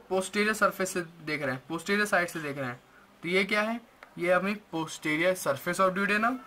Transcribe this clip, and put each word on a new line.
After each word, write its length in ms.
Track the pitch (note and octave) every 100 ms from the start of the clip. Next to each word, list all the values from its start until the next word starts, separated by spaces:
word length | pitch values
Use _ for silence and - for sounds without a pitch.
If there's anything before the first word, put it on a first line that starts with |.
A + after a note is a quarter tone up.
| -
posterior 460 | F#3 F#3+ G#3 G#3
surface 360 | G#3 F#3+ F#3 F#3+
से 100 | F#3
देख 420 | E3 E3+ D3+ D3+
रहे 120 | C#3
हैं, 80 | C3 -
posterior 380 | E3 F3+ G3+ G#3
side 220 | F#3 F3
से 120 | E3
देख 180 | D3+ C#3
रहे 80 | B2+
हैं, 140 | B2+ - - - -
तो 60 | E3
ये 160 | F#3+
क्या 180 | G3 G#3+
है? 180 | G#3+ A#3 - - - E3
ये 120 | F3
अपनी 240 | F3+ F#3+ G#3 -
posterior 580 | D#3+ D#3+ - D#3+ D3+ F3+ F#3
surface 420 | D#3 C3+ F3 F3
of 140 | F#3+
duodenum। 420 | F#3 G3 G#3 A#3 C4